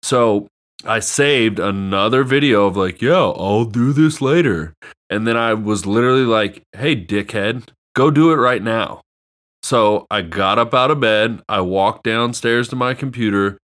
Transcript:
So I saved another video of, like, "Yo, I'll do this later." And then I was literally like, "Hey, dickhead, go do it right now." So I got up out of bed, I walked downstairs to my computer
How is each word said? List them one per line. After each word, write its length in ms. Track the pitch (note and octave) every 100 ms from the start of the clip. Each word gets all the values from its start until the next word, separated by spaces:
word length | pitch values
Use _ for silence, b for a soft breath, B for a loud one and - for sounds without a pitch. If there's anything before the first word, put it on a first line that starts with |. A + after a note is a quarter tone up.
So 440 | - B2+ A#2 G#2 G2+ _ _ - -
I 140 | A2+
saved 580 | - - C#3+ C#3 A2 G2+
another 640 | G2 G2 G2 G2 G#2 C3
video 440 | C3 C#3 C#3+ G#2+ G2+
of, 100 | F#2+
like, 260 | F#2 -
"Yo, 300 | A#2 F3+ A#2 -
I'll 260 | F#2+ G#2
do 280 | A#2 A2+ B2
this 280 | C#3+ D#3 D3+
later." 540 | C3+ E3 D3+ F2 D#2 - B - _
And 160 | G2+ A2+
then 100 | A#2
I 180 | A#2
was 300 | A2 G#2+ G#2+ G2
literally 380 | G#2+ B2+ C3
like, 380 | B2+ A2 G2+ - _ F#2+
"Hey, 180 | C#3+
dickhead, 720 | C3+ E2+ G#2 G#2 G#2+ G2+ B2 - _ _ -
go 140 | C#3+
do 200 | D3 E3
it 60 | D#3
right 260 | B2 B2
now." 380 | G#2+ A2+ F#2+ - _ _ _ _ _ _
So 420 | - B2+ G#2+ G#2 -
I 120 | G#2
got 360 | E2+ E2 F#2+ G#2+
up 160 | A#2
out 160 | C3 C3
of 80 | D3+
bed, 400 | A#2 G#2+ A2 A2 -
I 120 | G#2
walked 440 | F#2 F#2+ G2 A2
downstairs 640 | A2+ A2+ A#2+ A#2+ A#2+ A#2 A#2+
to 80 | B2+
my 180 | B2
computer 640 | B2+ C#3 A#2+ A2 G2 G2 G2